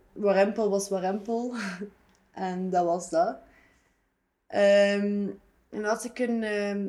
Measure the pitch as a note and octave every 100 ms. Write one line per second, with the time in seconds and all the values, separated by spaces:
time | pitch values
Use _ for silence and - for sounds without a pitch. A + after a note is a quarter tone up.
0 | _ - G3+ F#3+ G#3 G#3+ G#3 G3 G3 F#3+
1 | F#3 G#3 G#3+ A#3 B3 A#3+ G3 F3+ G#3 -
2 | _ _ _ - F#3 F3+ F#3 F3+ E3+ F3
3 | F3 E3 G3 C4 - _ _ _ _ _
4 | _ _ _ _ _ G3+ G3+ G3+ G3+ G3+
5 | G3+ G3+ G3 G3 _ _ _ G#3 G#3+ A3+
6 | A#3+ B3 A#3+ A#3 G#3+ G#3 G3+ G3+